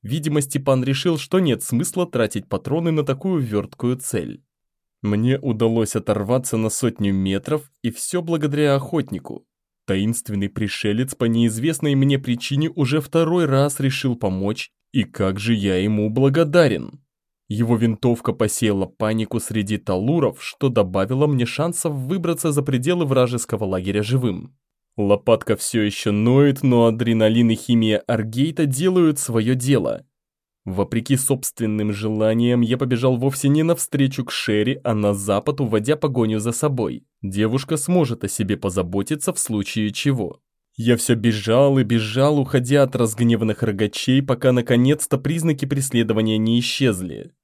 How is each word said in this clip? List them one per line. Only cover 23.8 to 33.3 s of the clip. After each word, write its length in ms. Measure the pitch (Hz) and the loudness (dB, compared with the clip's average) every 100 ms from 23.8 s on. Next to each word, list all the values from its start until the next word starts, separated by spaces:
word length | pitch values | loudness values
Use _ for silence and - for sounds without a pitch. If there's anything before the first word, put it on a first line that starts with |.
| 92 101 | -2 -2
живым. 500 | 107 131 123 92 - _ _ _ _ - | 0 0 0 -4 -10 _ _ _ _ -2
Лопатка 600 | 101 104 - 113 - 110 | 2 2 4 2 2 -2
всё 260 | - 117 | 0 0
ещё 300 | 104 - - | 0 0 -2
ноет, 500 | 104 110 131 143 139 | 2 4 6 4 4
но 240 | 135 120 117 | 2 4 4
адреналин 640 | 113 117 113 110 113 117 | 2 0 4 4 4 4
и 60 | 113 | 2
химия 420 | - 117 110 107 - | 2 2 4 0 0
Аргейта 600 | 113 110 113 147 156 151 | -2 -2 -2 -2 0 -2
делают 520 | 131 185 185 165 147 | 0 0 4 2 0
своё 380 | - 113 110 131 | -2 0 0 0
дело. 500 | 123 135 73 53 - _ _ _ _ _ | 2 2 0 -6 -10 _ _ _ _ _
Вопреки 520 | - 95 98 117 117 135 | -8 -4 -2 -2 0 0
собственным 760 | - 131 - - 113 107 107 | 0 -2 -4 -4 -2 0 -2
желаниям, 680 | 101 107 107 110 113 120 123 | -2 -2 0 2 4 4 4
я 180 | 117 123 | 2 0
побежал 380 | 131 123 127 127 | 0 0 2 2
вовсе 320 | 135 | 0